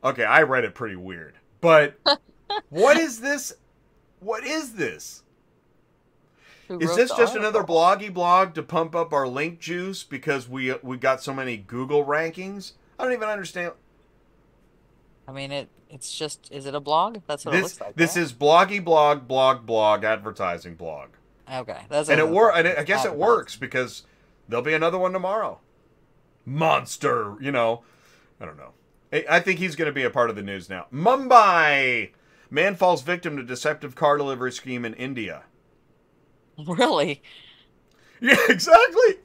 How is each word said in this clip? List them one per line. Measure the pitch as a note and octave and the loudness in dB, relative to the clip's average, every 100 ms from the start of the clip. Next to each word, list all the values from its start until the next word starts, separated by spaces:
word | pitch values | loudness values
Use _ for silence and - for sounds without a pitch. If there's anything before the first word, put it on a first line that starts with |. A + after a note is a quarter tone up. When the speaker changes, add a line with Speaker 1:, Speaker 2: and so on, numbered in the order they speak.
Speaker 1:
Okay, | C3 A#2+ G#2+ | -2 -2 4
I | C3+ | 4
read | D3+ C3 A2+ | 4 2 -2
it | - | -6
pretty | A2+ F#2 | -12 -12
weird. | F#2 F2 D#2 _ _ _ | -14 -14 -16 _ _ _
But | E3+ D#3 D3 - - C#4+ _ | 6 6 6 0 -2 -2 _
Speaker 2:
<laughs> | _ _ G#4 - | _ _ -10 -8
Speaker 1:
what | D3+ A#3 D#4 | 2 6 6
is | D#4+ A3+ | 2 -6
this? | B3+ C#4+ - - _ _ _ _ _ _ | -6 -6 -8 -16 _ _ _ _ _ _
What | F#3+ A3 | -10 -8
is | A#3 D#4+ C#4+ | -6 -6 -8
this? | A3 C3 D2+ - - _ _ _ _ _ _ _ _ _ _ _ _ _ _ _ | -6 -8 -8 -16 -20 _ _ _ _ _ _ _ _ _ _ _ _ _ _ _
Speaker 2:
Who | F3+ | -4
Speaker 1:
Is | E3 | -2
Speaker 2:
wrote | F3 | 2
Speaker 1:
this | B3 | 2
Speaker 2:
the | - | 4
Speaker 1:
just | A#3 A3 | 2 2
another | G#3+ G#3+ | -2 -2
Speaker 2:
article? | E3+ E3 | 0 4
Speaker 1:
bloggy | E3+ G3 G#3 | 4 4 -2
blog | F3+ F3 F3+ F#3+ D#3+ | -4 4 4 2 -4
to | |
pump | - E3+ E3 E3+ | -4 -4 -2 -2
up | E3 | -2
our | D3 C3+ | 0 -2
link | B2+ D#3+ E3+ | -4 -6 -8
juice | - F3 F#3 F#3+ | -10 -8 -8 -10
because | - C3+ - C#3 A#2+ | -12 -10 -4 -4 -4
we, | C3 C3 C3 | -8 -6 -6
we | B2 B2+ | -8 -4
got | C3 C3 | -2 -2
so | - | -4
many | C3+ C3 A2+ | -8 -8 -10
Google | F#2+ A#2+ C3 D3 | -10 -10 -2 -2
rankings? | C#3+ D3 E3 E3 F#3+ G3+ F#3 _ _ _ | 0 -2 -4 -8 -14 -14 -18 _ _ _
I | |
don't | B3+ | -4
even | B3 G#3+ | -4 -4
understand. | G#3 F3 F#3 F3 - _ _ _ _ _ _ _ _ _ _ _ _ _ _ - | -6 -8 -10 -10 -10 _ _ _ _ _ _ _ _ _ _ _ _ _ _ -18
Speaker 2:
I | |
mean, | C3+ C#3 | -14 -10
it, | C#3 B2+ _ _ | -10 -10 _ _
it's | C#3+ - - | -18 -14 -10
just, | D#3 - - | -10 -12 -16
is | C#3+ C#3 | -14 -10
it | |
a | C#3+ | -10
blog? | C#3+ D#3 G3 A3 - | -2 0 0 -6 -10
That's | D3 - | -8 -2
what | |
it | E3+ | -2
Speaker 1:
This, | |
Speaker 2:
looks | F#3+ - | -2 -8
like, | - - | -14 -2
Speaker 1:
this | E3 E3+ | 0 0
Speaker 2:
right? | |
Speaker 1:
is | D#3+ | -4
bloggy | A#2+ D3 E3 F#3+ G3+ | 0 6 6 6 0
blog, | E3+ D#3+ D3 D3 B2+ | 2 4 4 2 -2
blog, | C3 C3 C3 A2+ | 2 2 2 0
blog, | A2+ G#2+ G#2 | 2 2 2
advertising | G#2+ A2 G#2+ G2+ F#2+ F2 F2 | 0 -2 -4 -6 -6 -6 -12
blog. | E2 E2 D2+ C2 _ _ _ - | -14 -12 -12 -16 _ _ _ -14
Speaker 2:
Okay. | C3 A2+ G2 - | -12 -10 -14 -4
That's | D3 D3+ | -4 2
Speaker 1:
And | D3 | 2
it | |
Speaker 2:
what | D#3+ | 4
it | |
Speaker 1:
wor-, | F3 A3+ | 4 4
Speaker 2:
looks | E3+ | 4
Speaker 1:
and | E3 | 2
Speaker 2:
like. | D#3+ | 0
Speaker 1:
it, | |
I | |
guess | D3 G#3 A3 | -2 -2 -2
it | |
Speaker 2:
Advertising. | D3+ | 0
Speaker 1:
works | G3 A#3+ - - | 2 2 0 -12
because | C3+ C3 B2 - _ _ _ _ _ | -6 -4 -6 -8 _ _ _ _ _
there'll | A#2 C3 | -4 -2
be | |
another | D#3 E3 F3+ | 0 0 0
one | F#3 | -2
tomorrow. | F#3 F3+ G#3+ F3+ F2 _ _ _ _ _ _ _ _ - | -2 -4 -4 -6 -10 _ _ _ _ _ _ _ _ -12
Monster, | C#3 D#3+ C#3+ B2 - C#3+ A#2+ G#2 G#2+ | -2 0 0 -2 -6 -2 -2 -4 -8
you | C3 | -4
know. | C3+ A2+ A#2 _ _ _ _ _ _ | 0 0 -2 _ _ _ _ _ _
I | F2 | -18
don't | D2+ | -18
know. | B1+ _ _ _ _ | -20 _ _ _ _
I, | D3 D#3+ | -6 0
I | E3+ | 0
think | F3+ F3 | 0 -4
he's | F#3 D3+ | -4 -4
gonna | D#3 | -4
be | C#3 | -2
a | B2+ | -2
part | A#2 A#2+ | 0 0
of | G#2 | -2
the | |
news | G2+ G2 F2 | -8 -10 -10
now. | F#2+ D#2+ | -12 -10
Mumbai! | C3 F#3+ C4 C4 B3 G#3 F3 D3+ C#3+ C3 B2 G2 _ _ _ _ | -2 0 0 6 6 8 4 4 2 0 -2 -6 _ _ _ _
Man | C#3 F#3 F#3 | -2 -2 2
falls | F#3 E3 | 2 2
victim | C3 F3 F3 C#3+ | -2 -6 -6 -10
to | |
deceptive | A#2+ B2 D3+ D3 D3 | -10 -6 -4 -4 -10
car | B2+ D3+ D3 | 0 2 2
delivery | C#3 C3 B2 | 0 -4 -6
scheme | A#2+ C3 B2 | -8 -10 -8
in | A#2+ A2 | -8 -8
India. | B2+ B2+ G2 D2+ - _ _ _ _ _ _ _ _ _ _ - D3+ | -10 -8 -10 -12 -18 _ _ _ _ _ _ _ _ _ _ -18 -10
Speaker 2:
Really? | E3+ B3 F#3+ D3 C#3+ - - - - _ _ _ _ _ _ | 0 2 2 -2 -4 -12 -20 -20 -20 _ _ _ _ _ _
Speaker 1:
Yeah, | A#3+ - | 2 4
<laughs> | - | 4
exactly. | F#3+ F4 E4+ B4 F4 A#4+ F#4+ | 0 6 6 8 6 4 4